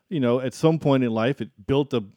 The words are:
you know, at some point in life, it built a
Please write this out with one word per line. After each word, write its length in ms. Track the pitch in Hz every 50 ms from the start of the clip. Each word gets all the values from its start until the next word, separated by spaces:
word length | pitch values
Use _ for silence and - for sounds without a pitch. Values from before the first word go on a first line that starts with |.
| _ _
you 100 | 196 156
know, 200 | 127 120 120 131
at 140 | 131 127 -
some 260 | - - 160 165 156
point 240 | - 147 139 131 127
in 80 | 120
life, 300 | 110 110 113 127 143 -
it 80 | 113 - - - 98 -
built 260 | 139 139 143 - -
a 100 | 120 101 98 -